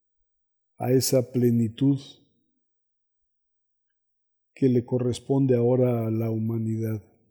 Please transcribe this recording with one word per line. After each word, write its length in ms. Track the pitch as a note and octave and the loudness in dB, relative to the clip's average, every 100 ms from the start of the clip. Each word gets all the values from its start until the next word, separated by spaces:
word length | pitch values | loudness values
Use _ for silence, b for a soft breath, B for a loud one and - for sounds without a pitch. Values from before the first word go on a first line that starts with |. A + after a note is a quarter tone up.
| _ _ _ _ _ _ _ - | _ _ _ _ _ _ _ -8
a 140 | A#2+ | 0
esa 400 | C3 - C3 A#2 | 0 2 0 0
plenitud 680 | B2 A#2+ A#2 A2+ - C3+ C3+ - - _ _ _ _ _ _ _ _ _ _ _ _ _ _ _ _ _ _ _ _ _ _ _ | 0 2 2 0 0 0 0 -4 -20 _ _ _ _ _ _ _ _ _ _ _ _ _ _ _ _ _ _ _ _ _ _ _
que 160 | - C3+ | -2 0
le 160 | B2 - | 2 -2
corresponde 720 | B2 B2 A#2 - C#3 C3+ A#2+ | -4 -4 -4 -2 0 2 2
ahora 520 | A#2+ B2+ B2+ A#2 A2+ | 2 2 2 0 -2
a 40 | |
la 200 | A2 A2+ | -4 -4
humanidad. 720 | A2 A2 A2+ A2 A2 A2 G#2+ - _ _ | -4 -4 -4 -4 -4 -4 -6 -10 _ _